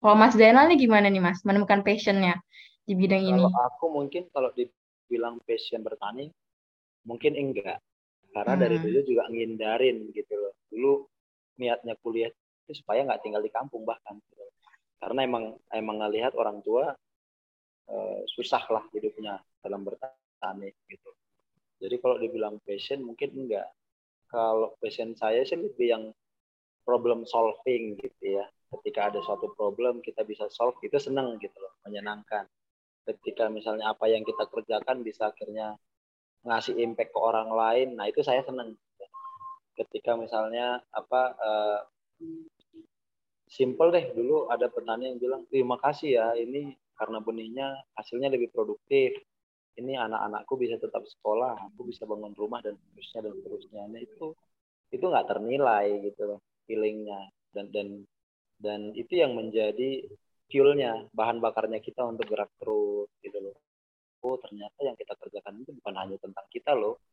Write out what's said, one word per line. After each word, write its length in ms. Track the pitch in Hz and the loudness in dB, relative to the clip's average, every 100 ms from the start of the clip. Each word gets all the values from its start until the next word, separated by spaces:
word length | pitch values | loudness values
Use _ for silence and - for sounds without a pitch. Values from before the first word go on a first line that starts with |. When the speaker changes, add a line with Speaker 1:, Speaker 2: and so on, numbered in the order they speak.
Speaker 1:
Kalau 140 | 214 214 | 10 10
Mas 200 | 220 233 | 10 12
Jainal 320 | 220 233 311 | 12 12 10
nih 160 | 330 254 | 8 8
gimana 240 | 214 202 | 8 8
nih, 120 | 196 | 6
Mas, 180 | 175 180 | 4 2
menemukan 400 | 208 196 202 202 | 2 2 6 4
passionnya 560 | 202 208 - 196 185 175 - - - _ - | 4 2 4 4 4 0 -4 -20 -20 _ -4
di 80 | |
bidang 320 | 190 190 190 190 | 2 4 4 4
ini? 160 | 185 | 6
Speaker 2:
Kalau 220 | 180 180 123 | 6 4 0
aku 160 | - 165 | 0 -2
mungkin 340 | 147 139 160 180 | -2 -2 -4 -6
kalau 200 | 139 127 | -2 -2
dibilang 880 | 123 120 _ _ _ _ 120 117 117 - | 0 -4 _ _ _ _ -4 -4 -6 -4
passion 360 | 113 - 113 110 | -4 -2 -6 -6
bertani, 440 | 110 101 120 147 _ _ _ _ _ _ _ - | -8 -8 -8 -12 _ _ _ _ _ _ _ -12
mungkin 280 | 117 151 143 | -2 0 0
enggak. 440 | 139 120 98 87 _ _ _ _ _ | -4 -4 -6 -10 _ _ _ _ _
Karena 200 | 107 107 | -4 0
dari 240 | 127 123 113 | 2 4 2
Speaker 1:
Hmm. 80 | 107 | 2
Speaker 2:
dulu 140 | 123 | 2
juga 220 | 139 120 113 | 2 2 0
ngindarin 840 | 113 113 110 107 117 131 113 107 | -4 -4 -4 -2 2 2 2 -6
gitu 200 | 107 104 104 | -10 -6 -6
loh. 160 | 101 - _ | -6 -8 _
Dulu 240 | 110 131 139 139 _ _ _ _ _ | -2 2 2 0 _ _ _ _ _
niatnya 360 | 123 117 117 110 | -2 -2 -4 -8
kuliah 280 | 120 113 113 - _ _ _ | -4 -2 -2 -6 _ _ _
itu 120 | 151 | -18
supaya 280 | - 110 135 | -2 0 0
nggak 160 | 107 110 | -2 -2
tinggal 160 | 107 | -4
di 120 | 107 | -2
kampung 320 | 113 139 120 110 | -4 -6 -8 -6
bahkan. 320 | 113 - 104 _ _ 104 _ _ _ _ _ | -8 -10 -20 _ _ -20 _ _ _ _ _
Karena 240 | 98 127 131 | -6 -2 0
emang, 320 | 120 110 113 _ | -2 -4 -12 _
emang 240 | 110 110 107 | -6 -4 -4
ngelihat 400 | 107 107 123 123 | -2 0 -2 0
orang 240 | 110 104 | -2 -2
tua, 320 | 104 113 151 139 _ _ _ _ _ _ _ _ _ | 0 0 0 -4 _ _ _ _ _ _ _ _ _
eh, 320 | 107 104 101 101 | -8 -6 -8 -8
susah 320 | - 120 131 - | -8 -2 -2 0
lah 160 | 113 - | -4 -2
hidupnya 480 | 107 107 107 107 98 _ _ 101 | -6 -6 -6 -12 -12 _ _ -10
dalam 160 | 101 | -8
bertani 880 | 98 - 131 131 _ _ 90 98 98 - _ | -8 -10 -12 -16 _ _ -10 -8 -12 -16 _
gitu. 240 | - - - _ _ _ _ _ _ | -20 -20 -20 _ _ _ _ _ _
Jadi 160 | 95 123 | -6 -2
kalau 240 | 127 120 | 0 0
dibilang 400 | 113 113 107 107 | -2 -4 -6 -6
passion 400 | - 98 - 139 | -10 -10 -6 -6
mungkin 320 | 123 117 139 | -6 -8 -8
enggak. 320 | 135 131 104 95 _ _ _ _ _ _ | -6 -4 -4 -6 _ _ _ _ _ _
Kalau 480 | 120 113 110 110 - | -2 2 2 0 -2
passion 400 | 110 - 113 110 | -10 -6 -8 -2
saya 240 | 110 113 | 0 2
sih 160 | 135 170 | 2 -2
lebih 320 | 170 - 120 | -4 0 2
yang 140 | 113 110 - _ _ _ _ _ _ - | 2 -2 -16 _ _ _ _ _ _ 0
problem 400 | 120 117 117 113 | 2 4 0 0
solving 720 | 117 113 - - 123 113 101 | 2 2 2 -2 0 -2 -8
gitu 420 | - _ 98 98 | -12 _ -4 -4
ya. 60 | 104 _ _ | -4 _ _
Ketika 380 | - 104 107 104 | -10 -8 -2 -2
ada 100 | 104 95 | -2 -4
suatu 260 | 101 104 - | -4 -4 -2
problem 420 | 104 101 123 120 113 | -4 0 -2 -2 -6
kita 160 | 110 | -6
bisa 240 | 110 104 104 | -6 -6 -8
solve, 300 | - 117 123 104 | -2 -2 -2 -2
itu 160 | 143 | -2
seneng 400 | 139 135 131 110 | 0 -2 -2 -6
gitu 160 | 101 - | -12 -12
loh, 160 | 98 _ | -18 _
menyenangkan. 640 | 101 104 104 107 104 107 98 _ _ _ _ _ | -14 -10 -8 -10 -6 -6 -8 _ _ _ _ _
Ketika 460 | - - - - 113 | -10 -8 -8 -2 -2
misalnya 400 | 110 107 107 107 | -2 -6 -4 -4
apa 140 | 107 110 | 0 2
yang 160 | 110 | 2
kita 240 | 110 - 107 | 0 -4 -4
kerjakan 540 | 113 107 107 - 131 | -4 -2 -4 -2 -4
bisa 300 | 113 104 107 | -4 -4 -4
akhirnya 420 | - - 107 107 107 _ _ _ _ _ _ 120 | -4 -10 -8 -8 -10 _ _ _ _ _ _ -4
ngasih 320 | 113 - 117 | -4 -2 -2
impact 340 | 117 113 113 | -2 0 -2
ke 80 | - | 0
orang 300 | 113 113 113 | 2 2 0
lain, 360 | 110 113 117 131 120 | 2 4 4 2 -2
nah 80 | 104 | -4
itu 140 | 127 | -2
saya 220 | 143 127 135 | 2 2 0
seneng. 320 | 131 117 107 _ _ - 1077 1047 1047 1047 1047 _ - | -8 -10 -14 _ _ -20 -16 -16 -14 -16 -16 _ -10
Ketika 400 | - - - 117 | -8 -6 -2 -2
misalnya 640 | 113 113 110 117 123 123 - | -2 -2 -2 -2 -2 -4 -6
apa, 280 | - - 127 127 - | -12 -2 0 0 -2
eh, 440 | 110 107 104 104 - _ _ _ 165 160 - _ _ 330 - _ _ _ _ _ _ | -2 0 0 -2 -4 _ _ _ -14 -14 -16 _ _ -20 -20 _ _ _ _ _ _
simple 400 | - 127 127 165 | 0 0 6 6
deh, 240 | 175 165 113 | 6 0 -4
dulu 320 | 120 151 120 | 2 2 2
ada 240 | 117 123 | 0 0
petani 400 | 123 113 113 131 | -2 -4 -4 -4
yang 80 | 123 | -4
bilang, 220 | 123 131 - | -4 -4 -2
"Terima 240 | 135 123 123 | 0 2 2
kasih 400 | 139 147 156 123 | 0 0 2 2
ya, 120 | 113 117 | 4 0
ini 320 | 117 135 143 135 _ _ | -2 -6 -8 -14 _ _
karena 240 | 107 110 | -6 -6
benihnya 640 | 110 113 113 120 135 135 - - | -6 -8 -8 -8 -8 -8 -14 -18
hasilnya 320 | - 120 135 | -10 -4 0
lebih 160 | 131 120 123 | 0 -2 -2
produktif. 640 | 107 107 _ 139 127 131 _ _ _ _ _ - | -4 -4 _ 4 4 0 _ _ _ _ _ -14
Ini 240 | 123 135 | -10 -6
anak-anakku 560 | 110 110 104 104 107 131 | -4 -2 -4 -6 -6 -4
bisa 240 | 120 117 | -2 -4
tetap 240 | 110 - | -6 -8
sekolah, 560 | 104 - 107 107 127 110 98 | -10 -8 -2 0 0 -4 -12
aku 240 | 107 123 | -14 -14
bisa 160 | 113 107 | -12 -8
bangun 240 | 107 107 101 | -8 -10 -8
rumah 260 | 107 120 | -6 -6
dan 160 | 113 101 | -8 -10
seterusnya 400 | _ - - 117 110 | _ -20 -16 -12 -10
dan 60 | 98 | -12
seterusnya." 440 | - 104 - 104 104 | -12 -14 -14 -16 -14
Nah, 80 | 113 | -14
itu, 260 | 123 - 160 160 _ _ _ _ _ - | -16 -14 -14 -14 _ _ _ _ _ -4
itu 80 | |
nggak 240 | 185 143 - | 0 2 0
ternilai 600 | 98 110 135 135 107 104 104 | -2 -2 2 4 4 2 0
gitu 220 | 104 - 104 | -4 -6 -8
loh 140 | 104 _ _ _ | -8 _ _ _
feelingnya. 640 | 110 107 107 107 98 98 _ _ | -2 -2 -2 -10 -12 -14 _ _
Dan, 140 | 104 98 104 | -12 -8 -6
dan, 120 | 101 101 101 _ _ _ _ _ | -6 -10 -18 _ _ _ _ _
dan 220 | 104 104 104 107 | -8 -6 -8 -10
itu 240 | 117 180 | -4 2
yang 160 | 151 117 | 2 2
menjadi 720 | 107 107 107 104 131 135 - - _ _ _ | -4 0 0 0 -4 -4 -10 -18 _ _ _
fuelnya, 580 | 139 143 143 127 113 107 | 4 6 6 0 -4 -8
bahan 260 | 113 110 117 | -2 0 2
bakarnya 400 | 113 110 110 110 | 0 0 -2 -4
kita 240 | - - 123 | -8 -6 -6
untuk 240 | 113 107 | -4 -6
gerak 180 | 107 101 _ | -4 -4 _
terus 560 | - 107 104 104 104 _ | -2 0 0 -2 -6 _
gitu 200 | 104 101 | -12 -10
loh. 160 | 98 98 _ _ _ _ _ _ | -12 -16 _ _ _ _ _ _
Oh, 160 | 123 127 | -6 -6
ternyata 400 | 123 104 104 _ 139 | -8 -16 -16 _ -6
yang 80 | |
kita 240 | 117 104 104 | -6 -12 -12
kerjakan 480 | 104 101 101 101 127 | -12 -14 -14 -16 -18
itu 80 | 135 | -14
bukan 160 | - 95 | -10 -8
hanya 180 | 95 98 | -8 -10
tentang 240 | 95 98 - | -12 -16 -14
kita 240 | 120 - 135 | -10 0 0
loh. 240 | 104 120 _ | 0 -6 _